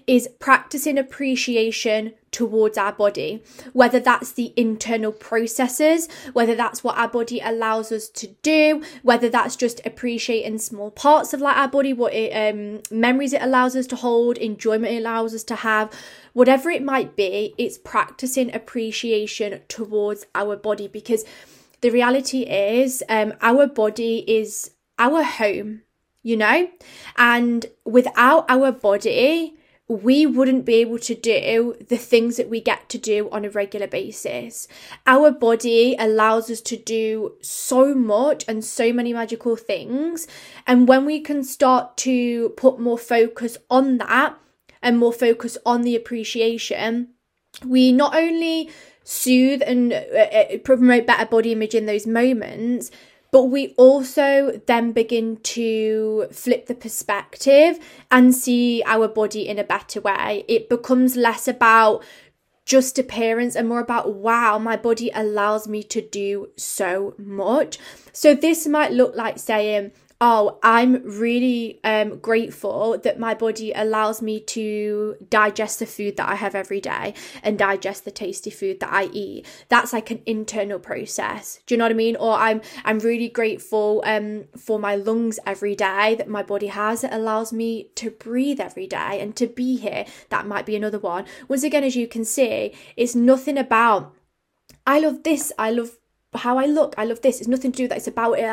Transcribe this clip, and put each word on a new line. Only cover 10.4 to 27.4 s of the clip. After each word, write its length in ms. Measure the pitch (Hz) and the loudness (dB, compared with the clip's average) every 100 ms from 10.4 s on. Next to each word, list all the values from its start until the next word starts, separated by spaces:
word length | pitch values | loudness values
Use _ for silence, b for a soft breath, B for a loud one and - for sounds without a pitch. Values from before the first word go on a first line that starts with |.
| 220 220 | -4 -8
small 320 | - 202 208 | -10 -12 -14
parts 420 | - 285 302 - | -2 4 4 2
of, 100 | 269 | -4
like, 140 | 285 277 | 0 0
our 120 | 269 | 0
body, 260 | 277 277 | 0 0
what 180 | 247 240 | 0 -2
it, 200 | 220 220 | -2 -4
um, 500 | 220 214 208 208 214 - | -2 -2 -2 -8 -12 -8
memories 440 | 220 233 262 277 | 0 2 2 0
it 80 | 285 | -2
allows 340 | 254 254 254 262 | 2 2 2 -2
us 100 | 254 | -6
to 100 | 247 | -4
hold, 440 | 247 233 240 240 | 0 2 2 0
enjoyment 520 | 226 208 220 220 233 | -4 -4 -2 0 -2
it 60 | 233 | -4
allows 380 | 226 226 226 220 | -4 -4 -4 -8
us 80 | |
to 120 | - 226 | -10 -6
have, 340 | 226 214 214 B B B B | 0 0 -2 B B B B
whatever 380 | 240 247 262 330 | 2 4 4 2
it 100 | 339 | -4
might 340 | 277 262 247 - | -2 -2 -4 -2
be, 380 | 190 202 214 - | -2 -2 -6 -4
it's 180 | 240 - | -6 -6
practicing 760 | - 220 - - 254 262 240 | -6 -4 -4 -6 -4 -2 -2
appreciation 1080 | - - 247 220 214 233 214 214 - 208 190 - | -4 -8 -8 -6 -6 -2 -2 -2 -6 -6 -8 -14
towards 580 | - 214 214 208 208 - | -12 -6 -2 -2 -6 -8
our 220 | - 208 202 | -6 -4 -4
body, 320 | 214 208 202 | -4 -4 -6
because 360 | 214 - 220 - B B B B B | -12 -4 -4 -4 B B B B B
the 100 | 240 | 2
reality 500 | 240 240 269 262 262 | 2 2 2 0 -4
is, 640 | - 196 202 240 262 254 - | -2 -2 0 2 0 -2 -2
um, 260 | 220 214 - | 0 0 0
our 260 | 226 254 285 | 2 4 4
body 580 | 285 214 214 226 226 - | 2 -2 0 -2 -2 0
is 440 | 220 208 - - _ _ - | 0 0 -10 -14 _ _ 0
our 240 | 247 320 | 2 2
home, 600 | 285 - 214 196 214 214 _ _ _ _ 226 | 0 -2 -2 -2 -8 -14 _ _ _ _ -4
you 120 | 226 | 0
know, 320 | 214 294 359 - B B B B | 4 2 0 -6 B B B B
and 480 | 240 240 | 4 4